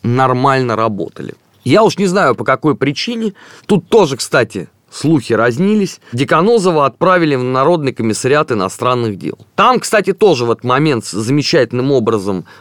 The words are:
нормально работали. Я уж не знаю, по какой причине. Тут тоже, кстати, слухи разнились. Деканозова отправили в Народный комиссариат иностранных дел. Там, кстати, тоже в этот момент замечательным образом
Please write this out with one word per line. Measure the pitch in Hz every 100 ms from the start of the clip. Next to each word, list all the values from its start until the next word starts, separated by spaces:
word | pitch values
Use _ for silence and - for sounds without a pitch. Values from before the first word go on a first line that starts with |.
нормально | - 123 131 127 135 135 127
работали. | 107 113 98 - - 67 - _ _
Я | - 175
уж | 220 -
не | 196
знаю, | 185 156
по | -
какой | 117 131 156 139
причине. | 139 143 - 233 220 - - - -
Тут | 202 -
тоже, | 233 170 135
кстати, | - 147 117 98 80 _ _
слухи | - 147 160 -
разнились. | 110 117 117 190 214 190 - _
Деканозова | 120 139 160 190 233 185 160 139
отправили | - 175 180 165
в | 135
Народный | 127 131 139 175 139
комиссариат | 117 113 104 131 147 156
иностранных | 113 92 - 123 123 117 98
дел. | - - -
Там, | - 208 247
кстати, | - 220 190
тоже | 196 208 143 117
в |
этот | 113
момент | 123 127 156 127
замечательным | - 98 110 143 135 165 117 123 131
образом | 135 113 110 98 95 82 -